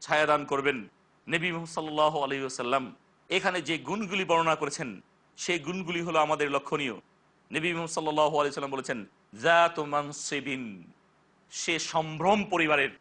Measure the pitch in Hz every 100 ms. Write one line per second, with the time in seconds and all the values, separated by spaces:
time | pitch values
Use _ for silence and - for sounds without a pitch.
0 | - 151 151 151 143 139 139 131 101 _
1 | _ _ - 165 175 165 165 - 156 151
2 | 151 151 139 139 131 - 120 135 127 -
3 | _ _ _ 180 190 180 147 160 127 196
4 | 208 196 180 165 165 156 147 - 139 95
5 | _ _ _ - - 175 143 185 170 175
6 | 170 160 151 151 147 139 - 156 139 98
7 | _ _ _ _ _ 139 165 165 165 170
8 | 156 151 151 151 143 143 139 135 131 123
9 | 98 _ _ 104 135 170 170 165 147 147
10 | 147 143 - 143 131 131 120 95 85 -
11 | _ _ _ _ _ - - 165 - 165
12 | 160 156 170 208 196 175 156 147 139 -